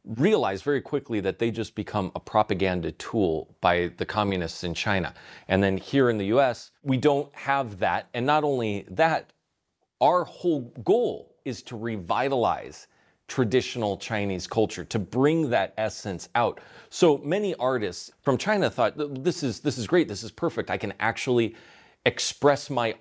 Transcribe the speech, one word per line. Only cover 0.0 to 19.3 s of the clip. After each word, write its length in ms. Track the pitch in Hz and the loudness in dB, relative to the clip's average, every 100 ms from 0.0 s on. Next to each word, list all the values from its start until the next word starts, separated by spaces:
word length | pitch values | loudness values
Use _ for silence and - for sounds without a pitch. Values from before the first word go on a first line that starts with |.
| - 110 | -10 0
realize 460 | 165 208 110 98 | 4 4 2 -2
very 200 | - 143 | -2 -2
quickly 380 | - 147 - 110 | -2 -4 -2 -2
that 200 | 95 90 | -2 0
they 120 | 117 | -2
just 240 | 107 107 - | -2 -6 -6
become 360 | 101 104 92 - | -4 -4 -4 -6
a 40 | |
propaganda 720 | - 110 107 95 95 90 82 | 0 2 2 2 0 0 -2
tool 600 | - - 117 95 78 - _ | -6 -6 0 0 0 -6 _
by 300 | 92 87 87 87 | 2 2 0 -4
the 80 | 90 | -4
communists 580 | 107 101 92 82 - | -2 -2 -2 -4 -6
in 100 | 90 | -6
China. 400 | 82 - 98 80 - - - - | -4 -2 -2 -2 -8 -20 -18 0
And 120 | 95 | 2
then 160 | 98 95 | 4 0
here 320 | - 139 123 | 0 2 4
in 80 | 110 | 2
the 100 | 98 | 2
U 120 | 117 | 2
S, 320 | 135 117 - _ | 2 0 -10 _
we 140 | 143 131 | -2 2
don't 360 | 151 143 147 - | 4 2 0 -6
have 440 | 139 139 127 98 | -2 0 -2 -2
that. 280 | 98 92 - | 0 0 -2
And 120 | 123 127 | -2 2
not 180 | 151 | 2
only 420 | 147 135 113 101 - | 2 0 -2 -4 -6
that, 440 | 92 165 151 - _ _ _ _ _ _ - | 0 2 0 -6 _ _ _ _ _ _ 0
our 220 | 135 180 | 2 4
whole 380 | 165 - 175 151 120 - | 0 -4 -2 -2 -4 -4
goal 520 | 113 220 226 90 - _ - | 2 2 2 -4 -10 _ -10
is 160 | 113 | -10
to 120 | - 117 | -10 -8
revitalize 1120 | 117 107 87 104 139 135 104 78 62 69 - _ _ _ - | -6 -6 -2 0 2 2 2 0 -6 -16 -20 _ _ _ -6
traditional 720 | - 117 123 117 123 107 95 | 0 2 2 0 -2 -2 -4
Chinese 500 | - 110 101 92 - | -4 -4 -2 -4 -2
culture, 380 | - 107 - 82 | 0 0 -2 -6
to 120 | 113 | -4
bring 520 | 92 117 143 165 151 | -2 2 2 2 2
that 240 | 113 95 - | 0 0 -2
essence 520 | 110 - 107 87 - | -4 -4 -8 -8 -4
out. 260 | 120 113 - - - - | 0 0 -2 -12 -20 -16
So 300 | - 175 143 | 2 4 4
many 340 | 143 185 208 165 | 0 -2 -2 -2
artists 540 | 127 127 104 - - - | 0 0 -2 -6 -14 -6
from 160 | - 127 | 0 0
China 320 | 190 214 139 | 0 0 0
thought, 280 | - 110 - | 2 0 0
"Th-, 120 | 147 | -6
this 320 | 135 143 | -4 -4